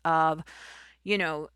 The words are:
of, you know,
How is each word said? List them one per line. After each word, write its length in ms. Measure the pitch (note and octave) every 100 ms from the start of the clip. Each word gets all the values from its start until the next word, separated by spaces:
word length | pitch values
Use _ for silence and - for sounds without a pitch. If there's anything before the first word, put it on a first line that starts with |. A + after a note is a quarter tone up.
of, 380 | E3 D#3+ D#3+ D#3 - - - - - _
you 120 | F#3+ G3+
know, 320 | E3+ D3+ D#3